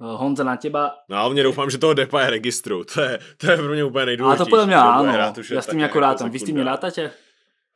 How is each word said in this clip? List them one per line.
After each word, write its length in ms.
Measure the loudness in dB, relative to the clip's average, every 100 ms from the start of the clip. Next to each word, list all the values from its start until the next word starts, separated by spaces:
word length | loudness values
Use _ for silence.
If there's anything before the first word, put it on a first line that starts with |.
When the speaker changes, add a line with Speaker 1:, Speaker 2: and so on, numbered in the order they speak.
Speaker 1:
Eh, 40 |
Honza, 400 | -14 -6 -4 -2
na 120 | -4 -4
teba. 380 | -6 -4 -4 -6 -8
Speaker 2:
No 80 | -2
a 40 |
hlavně 220 | 0 2
doufám, 280 | 2 0 -4
že 80 | 0
toho 160 | 2
Depa 260 | 2 0 0
je 100 | 0
registru, 540 | 0 -4 -6 -4 -6
to 160 | -6 -4
je, 180 | -4 -4 -10 -4
to 140 | 0
je 60 | 0
pro 120 | 0
mě 120 | -2
úplně 180 | -2 -2
Speaker 1:
A 20 |
to 20 | -2
Speaker 2:
nejdůležitější, 440 | 0 2 2 4
Speaker 1:
podle 160 | 4 6
mě 80 |
Speaker 2:
že 60 | 6
bude 60 | 6
Speaker 1:
ano, 200 | 6 4
Speaker 2:
hrát 260 | 2 0 -4
už 120 | -6
Speaker 1:
já 120 | -6
s 40 | -4
Speaker 2:
tak 60 |
Speaker 1:
tím 80 | -2
jako 180 | 0 2
Speaker 2:
nějak 120 | 2
Speaker 1:
rátam. 200 | 0 -4
Vy 80 | -6
s 40 |
tím 40 | -6
Speaker 2:
sekunda. 180 | -4 -2
Speaker 1:
rátate? 400 | -4 -6 -6 -8 -10 _ _ _ _ _